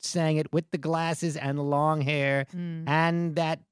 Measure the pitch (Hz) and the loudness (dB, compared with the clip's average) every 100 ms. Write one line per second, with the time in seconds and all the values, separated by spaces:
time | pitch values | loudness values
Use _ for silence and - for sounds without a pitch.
0 | - 175 160 156 156 160 165 175 147 165 | -6 0 2 2 0 0 -2 -4 -2 0
1 | 165 160 170 151 139 143 143 143 156 156 | 0 -2 -4 -2 -4 -2 0 2 2 2
2 | 139 147 139 139 135 175 175 165 160 156 | 0 0 2 0 -2 -6 -8 -6 0 2
3 | 165 170 170 151 160 160 _ | 4 2 0 -2 -2 -4 _